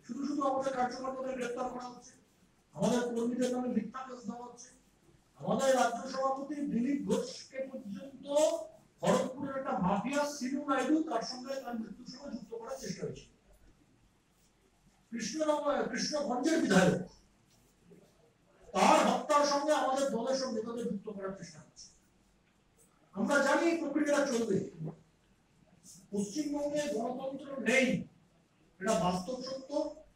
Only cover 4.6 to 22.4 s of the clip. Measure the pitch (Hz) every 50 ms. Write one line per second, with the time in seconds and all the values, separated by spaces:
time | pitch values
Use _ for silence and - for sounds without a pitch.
4.6 | - - - - _ _ _ _ _ - _ - _ _ _ - 143 180 220 247
5.6 | 269 269 262 247 240 233 - - 262 262 269 262 269 269 269 277 277 - 302 285
6.6 | - - - 226 240 285 285 - - - - - - - - - - - - 262
7.6 | 262 - - - - 202 196 190 180 - - - - 285 285 294 311 330 330 -
8.6 | - - - - - _ _ _ - - - 508 - - - 277 277 277 277 269
9.6 | 269 262 240 202 180 180 202 202 - 254 285 285 294 285 - - 240 262 285 -
10.6 | - 285 277 262 247 - 311 320 - - 359 - - - 247 247 254 277 277 262
11.6 | 247 240 240 226 220 196 - - 247 254 254 269 285 285 - - - - 466 453
12.6 | 453 508 539 - - 196 - - - - - - - - _ _ _ _ - _
13.6 | - - _ _ _ _ _ _ _ _ _ _ _ _ _ _ _ _ _ _
14.6 | _ _ _ _ _ _ _ _ _ _ 226 233 - - - 311 311 302 294 294
15.6 | 285 285 277 240 - - 247 - - - 302 294 285 208 247 254 - 320 320 -
16.6 | - - 190 180 180 175 165 - - - - - _ _ _ _ _ _ _ _
17.6 | _ _ _ _ _ - - - - _ _ _ _ _ _ _ _ _ _ _
18.6 | - - - 196 - - 311 311 285 240 247 - - - 294 294 285 285 285 285
19.6 | 302 302 302 277 262 262 262 269 277 - 226 226 254 262 262 262 254 233 220 220
20.6 | 220 233 233 240 202 190 196 - - 214 196 196 196 190 196 - 175 - - -
21.6 | - - _ - - - - _ _ _ _ _ _ _ _ _